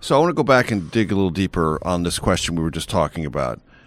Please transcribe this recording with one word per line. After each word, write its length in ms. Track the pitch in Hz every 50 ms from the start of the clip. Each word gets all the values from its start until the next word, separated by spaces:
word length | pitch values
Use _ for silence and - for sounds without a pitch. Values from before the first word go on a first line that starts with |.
So 140 | - - 143
I 40 | 139
wanna 140 | 165 175 151
go 80 | 160
back 300 | 135 123 131 123 120 -
and 180 | 113 101 82 73
dig 220 | - 113 107 87
a 40 | 101
little 140 | 98 98 92
deeper 480 | 78 92 95 90 - 87 82 78 78 - -
on 140 | 90 90 87
this 160 | 85 85 -
question 380 | - - 104 92 87 - - 85
we 80 | 82 80
were 80 | 80
just 180 | 76 82 - -
talking 340 | - 90 78 71 - 85 78
about. 380 | 71 62 69 65 62 57 - _ _ - - _